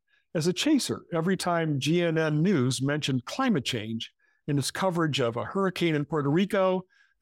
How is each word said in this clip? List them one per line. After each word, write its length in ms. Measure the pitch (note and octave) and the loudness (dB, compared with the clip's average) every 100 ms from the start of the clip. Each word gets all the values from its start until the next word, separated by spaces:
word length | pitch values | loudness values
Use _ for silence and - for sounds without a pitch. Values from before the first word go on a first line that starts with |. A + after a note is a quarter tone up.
| _ _ _ | _ _ _
as 120 | F3 D#3 | -2 -2
a 60 | |
chaser 480 | F3+ D4 D4 - A2+ - | 0 2 2 0 -6 -4
every 240 | E3 E3+ F#3 | -2 0 0
time 420 | F3+ E3+ D#3+ C#3+ | 0 0 0 0
G 220 | C3+ F3 | 0 2
N 160 | E3+ D#3+ | 2 2
N 240 | D#3+ D3+ | 2 2
News 400 | F3+ E3+ B2 B2+ | 2 2 2 0
mentioned 420 | C3+ D3 C#3+ C3 | -2 -2 -2 -2
climate 400 | - - C4 E3+ | -4 -2 0 0
change 480 | - A#2 A2 A2+ - _ _ _ - | -2 -4 -6 -8 -10 _ _ _ -2
in 120 | C#3+ | -2
its 120 | C3 | -2
coverage 500 | - F#3+ E3+ D#3+ B2+ | -2 0 0 0 0
of 180 | A#2+ A#2 | 0 -2
a 60 | |
hurricane 500 | A2 G3 F#3+ - E3+ | -4 -2 -2 0 0
in 100 | D3+ | 0
Puerto 260 | D3 D#3 C#3 | -2 -2 2
Rico, 540 | D#3+ G3 G3+ F#3+ F#3 - _ _ _ | 2 2 2 2 0 -4 _ _ _